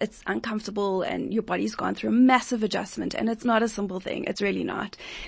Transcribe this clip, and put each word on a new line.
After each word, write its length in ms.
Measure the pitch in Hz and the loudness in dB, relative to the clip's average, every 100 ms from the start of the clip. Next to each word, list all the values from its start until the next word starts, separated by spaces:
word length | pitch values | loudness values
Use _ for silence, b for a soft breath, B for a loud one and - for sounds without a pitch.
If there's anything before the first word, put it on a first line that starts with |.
it's 220 | 214 - - | -4 -4 -6
uncomfortable 760 | 202 226 214 208 208 202 190 | -4 -4 -6 -4 -2 0 0
and 320 | - - - | 0 -2 -2
your 80 | 220 | -2
body's 320 | - 180 208 | 0 0 -2
gone 200 | 214 185 | -2 -4
through 140 | 202 220 | -2 2
a 60 | |
massive 480 | 226 254 254 - 240 | 6 8 6 4 0
adjustment 500 | 214 - 202 - 294 | 0 -2 -4 -6 -4
and 160 | - 226 | -2 -2
it's 160 | 226 | 0
not 180 | 247 226 | 2 4
a 60 | 226 | 2
simple 320 | 214 202 185 | 0 -4 -4
thing. 240 | - - | -4 -4
It's 160 | - 190 | -4 -2
really 240 | 202 190 | 0 0
not. 320 | - - 208 - B B | -2 -4 -6 -10 B B